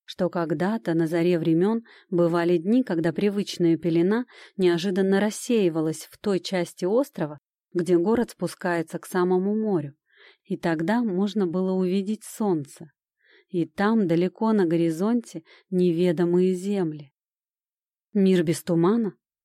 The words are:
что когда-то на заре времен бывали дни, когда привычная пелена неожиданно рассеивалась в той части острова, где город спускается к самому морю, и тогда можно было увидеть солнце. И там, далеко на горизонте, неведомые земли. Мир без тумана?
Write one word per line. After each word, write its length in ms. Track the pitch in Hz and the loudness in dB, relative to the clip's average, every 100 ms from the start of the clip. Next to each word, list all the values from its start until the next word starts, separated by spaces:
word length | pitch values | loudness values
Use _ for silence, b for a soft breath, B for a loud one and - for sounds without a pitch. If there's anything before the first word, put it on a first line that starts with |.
что 260 | - - 175 | -12 -4 -2
когда-то 640 | 180 156 165 185 226 - | -2 -2 -2 -2 -2 -2
на 140 | 160 160 | 0 0
заре 320 | 170 175 170 | 0 2 2
времен 420 | 165 165 196 226 B B B | 2 2 2 0 B B B
бывали 480 | 175 170 175 170 175 | 0 2 2 0 0
дни, 280 | 180 247 | 2 0
когда 280 | 247 165 165 | 0 0 -2
привычная 640 | 156 202 202 - - 170 160 | 0 -2 -2 -4 0 0 2
пелена 500 | 175 165 180 226 254 B B B | 0 2 2 0 -4 B B B
неожиданно 640 | 180 170 196 190 190 196 | 2 2 0 0 2 2
рассеивалась 880 | 208 - - 226 180 160 156 156 - | 0 -4 -2 0 0 0 -2 -4 -12
в 100 | - | -8
той 200 | 208 185 | -4 -2
части 460 | - 185 170 - | -2 -4 -4 -4
острова, 560 | 180 233 285 - 151 147 _ _ _ | -2 0 -2 -4 -8 -8 _ _ _
где 260 | 175 165 175 | -4 2 2
город 320 | 185 240 220 | 2 0 0
спускается 680 | - 175 - 180 170 160 170 | -4 -8 -6 -4 -2 -4 -8
к 60 | - | -4
самому 500 | 185 180 180 196 214 | -2 2 2 0 -2
морю, 400 | 214 180 143 - _ b b b | 0 -2 -4 -12 _ b b b
и 120 | - 180 | -10 -4
тогда 460 | 170 160 165 233 | -2 -2 0 0
можно 460 | 233 180 202 208 180 | 0 0 0 0 -2
было 240 | 180 185 | 0 0
увидеть 500 | 185 180 196 190 214 | 0 0 -2 -2 -6
солнце. 680 | - - 208 160 143 - 160 _ _ _ b b b | -8 -4 -2 -2 -4 -16 -20 _ _ _ b b b
И 180 | 180 156 | -4 -4
там, 400 | - 202 226 180 | -2 0 2 2
далеко 460 | 165 180 - 220 | 2 0 0 0
на 140 | 214 170 | 2 2
горизонте, 760 | 170 170 160 208 240 - 165 b b b | 2 0 0 -2 -2 -4 -14 b b b
неведомые 840 | 180 180 165 180 165 175 175 185 | 0 2 2 0 2 2 2 2
земли. 560 | 180 196 196 165 151 139 _ _ _ _ _ _ _ _ _ _ | 0 -2 -2 -4 -6 -16 _ _ _ _ _ _ _ _ _ _
Мир 300 | 208 190 180 | 2 4 4
без 180 | 165 156 | 2 -2
тумана? 540 | - 170 175 233 208 - _ _ | 0 2 2 2 -2 -6 _ _